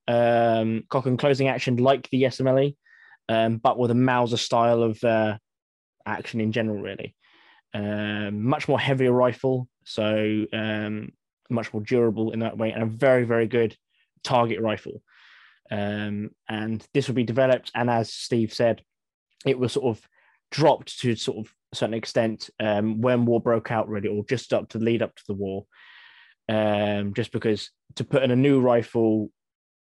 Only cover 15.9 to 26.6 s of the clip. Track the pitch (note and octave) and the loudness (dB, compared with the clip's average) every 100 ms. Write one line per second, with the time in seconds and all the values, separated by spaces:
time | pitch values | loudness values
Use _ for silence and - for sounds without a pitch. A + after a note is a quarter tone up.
15.9 | G#2 G#2 G#2 G#2+ _ - G#2+ A2 A2 - | -4 -6 -6 -8 _ -10 -8 -6 -6 -2
16.9 | C#3+ C3 B2 A#2 A#2 C3 B2 - A#2 A#2+ | -2 0 -2 0 2 4 4 0 -2 0
17.9 | A#2 A2 - - A#2+ A2 - A#2 A2 _ | 2 0 -6 -2 0 0 2 0 0 _
18.9 | _ _ _ _ _ C3+ B2+ B2 C#3 B2+ | _ _ _ _ _ -2 0 0 0 -2
19.9 | A2 _ _ _ _ _ - D3+ C3 B2+ | -4 _ _ _ _ _ 2 4 4 -2
20.9 | - B2 A2+ - A2 G#2+ _ _ - A2 | -6 -2 -2 -4 -6 -10 _ _ -6 -4
21.9 | A2+ - B2+ A2+ G#2+ - - A2 G#2 G#2+ | -4 -4 0 0 -2 -12 -6 -2 0 0
22.9 | A2 B2 B2 A#2+ A#2 A#2+ A2+ - A2+ G#2 | 0 2 2 4 2 2 0 0 -2 -2
23.9 | G#2 G2+ G#2 G#2 B2 - A2 G#2 A2+ A2+ | -4 -4 -4 -4 -4 -2 -2 -2 -4 0
24.9 | A#2 A2 - - G2 G2 G2 - _ - | 0 -2 -6 -10 -6 -6 -6 -10 _ -20
25.9 | - - - - _ - A2 | -20 -20 -20 -20 _ -4 0